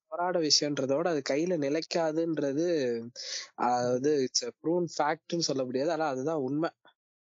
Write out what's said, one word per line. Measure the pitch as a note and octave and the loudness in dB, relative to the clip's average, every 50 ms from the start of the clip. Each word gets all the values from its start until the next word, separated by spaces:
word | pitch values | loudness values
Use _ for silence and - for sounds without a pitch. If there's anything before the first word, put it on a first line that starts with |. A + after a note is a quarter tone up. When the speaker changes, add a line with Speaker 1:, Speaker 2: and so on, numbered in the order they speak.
Speaker 1:
தவறான | _ - D#3+ E3+ F3 F3+ F3+ F3 | _ -10 -6 -4 -2 0 0 0
விஷயன்றதோட | D#3+ D3 - - D#3 D3 D3 C3+ C3 B2+ C3+ D3 F3 | 2 2 2 2 2 0 0 0 0 0 2 2 2
அது | F3+ E3 C#3+ | 0 0 0
கையில | C3 - C3+ D3 E3 F#3 F#3 D#3 | 0 0 0 0 0 0 0 0
நிலைக்காதுன்றது, | C#3+ C#3 D3 E3 D#3 - - F3 E3 D#3 D3+ D#3+ E3 E3+ D#3+ D3+ C#3+ C#3 C3+ D3 E3+ F3 E3+ D3+ C3 B2 A#2 A#2 A#2 A#2+ - - - - - - - - - | 0 0 0 -2 -2 -2 -2 0 0 0 0 0 0 0 0 0 -2 0 0 0 0 0 2 0 0 0 -2 -4 -6 -10 -12 -14 -12 -10 -10 -10 -10 -12 -6
அதாவது | - - B2 C3 B2 B2 B2 B2+ B2+ C3 D3 | -2 0 2 2 2 2 0 0 2 2 2
Speaker 2:
ம். | D3+ C#3+ | 2 2
Speaker 1:
it's | C3 B2 - - | 2 0 0 -2
a | B2+ A#2+ | -4 -4
proven | - _ - D#3 E3+ F3+ F3 D#3+ | -8 _ 0 0 2 2 0 0
fact-னு | - - D3+ D3 E3 D#3+ _ - F3 E3+ | 0 0 0 0 0 -2 _ -4 -2 -2
சொல்ல | D#3 - C#3 C3+ C3 | 0 0 0 0 0
முடியாது. | B2+ B2 B2+ C#3 E3+ | 0 0 0 0 0
ஆனா | E3 D3+ D#3+ D3+ | 0 0 0 0
அதுதான் | C3 C3 C3 D#3 E3 | -2 -2 -2 -2 0
உண்மை. | D#3 C3+ B2+ C#3+ D3+ E3 D#3+ - _ _ - _ _ _ _ _ _ _ _ _ | 0 0 0 0 0 -2 -2 -4 _ _ -20 _ _ _ _ _ _ _ _ _